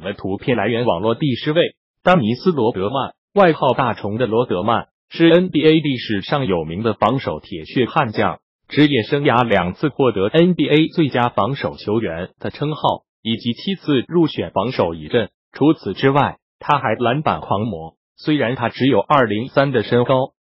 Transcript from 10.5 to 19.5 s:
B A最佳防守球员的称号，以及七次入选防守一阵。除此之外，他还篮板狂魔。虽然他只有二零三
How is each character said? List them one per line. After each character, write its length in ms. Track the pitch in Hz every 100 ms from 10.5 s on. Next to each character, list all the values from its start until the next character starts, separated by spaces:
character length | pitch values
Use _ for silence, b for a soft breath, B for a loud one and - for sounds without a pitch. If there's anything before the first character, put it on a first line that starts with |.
B 120 | 165 135
A 220 | 151 160
最 220 | - 139
佳 180 | 127 120
防 300 | - 104 139
守 180 | 87 71
球 240 | 104 113
员 300 | 98 82 92 _
的 120 | 104
称 220 | - 147
号， 300 | 151 139 - _ _
以 140 | 110 113
及 160 | 120
七 240 | 117 - 190
次 300 | - 131 -
入 200 | 170 156
选 240 | - 85
防 200 | - 117
守 220 | - 90
一 160 | 85 76
阵。 200 | 117 98 _ _
除 220 | - 143
此 200 | - 104
之 160 | 92 135
外， 280 | 139 107 - _ -
他 220 | - 143
还 160 | 110 113
篮 260 | 117 143
板 200 | 139 80
狂 260 | - 101 117
魔。 280 | 82 80 _ _ -
虽 220 | - 147
然 180 | 117 131
他 140 | 113
只 180 | - 160
有 140 | 101
二 240 | - 147 113
零 240 | 107
三 240 | 135